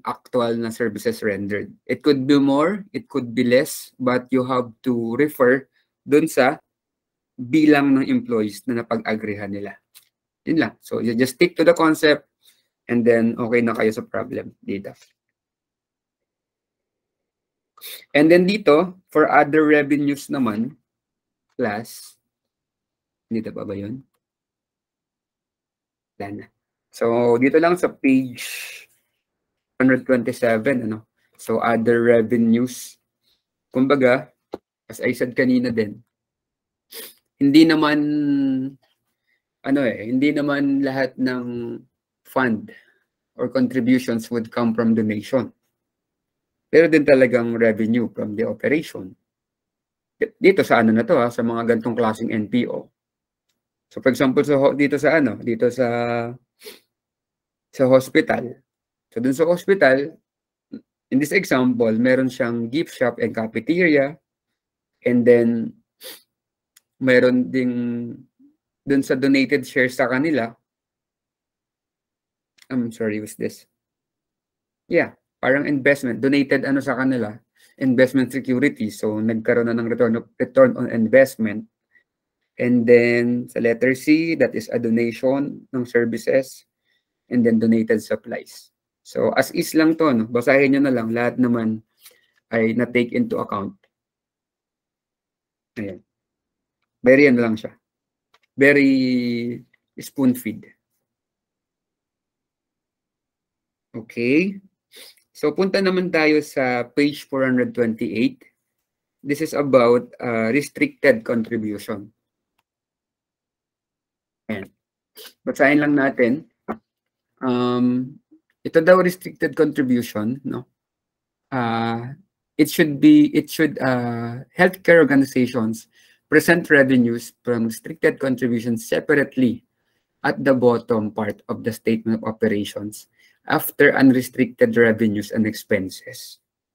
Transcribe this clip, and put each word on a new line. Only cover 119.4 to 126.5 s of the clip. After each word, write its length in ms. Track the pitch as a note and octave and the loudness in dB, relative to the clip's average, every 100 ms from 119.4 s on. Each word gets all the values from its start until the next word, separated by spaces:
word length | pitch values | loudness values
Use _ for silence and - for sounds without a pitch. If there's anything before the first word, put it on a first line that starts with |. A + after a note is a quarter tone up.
| - | -4
contribution, 880 | D3+ D3+ D3 B2+ B2 A#2 G#2 G#2+ C#3 - | 0 0 0 0 0 -2 -6 -6 -6 -8
no? 180 | B2 - _ _ _ _ _ _ _ _ | -10 -12 _ _ _ _ _ _ _ _
Uh, 640 | C3 A#2 A2+ A2+ A#2 B2 D3 _ _ _ - | -4 -2 -2 -2 -4 -8 -16 _ _ _ -2
it 140 | D3+ | 0
should 260 | - D#3+ C#3 | 0 0 4
be, 260 | D3+ D3+ D3 D#3 | 6 8 6 2
it 140 | - | -4
should, 260 | - D#3 - | -2 -2 -2
uh, 640 | C3 B2 A#2+ A#2 A#2 B2 - | -2 -2 -4 -6 -8 -10 -8
healthcare 480 | - F3+ F#3 - E3+ | 0 0 0 4 4
organizations 840 | C#3+ C#3 C3 C3 B2 C3 A2 A2 - _ _ _ - | 6 4 2 0 -2 -2 -4 -6 -12 _ _ _ 0
present 400 | D3+ D3+ | 2 4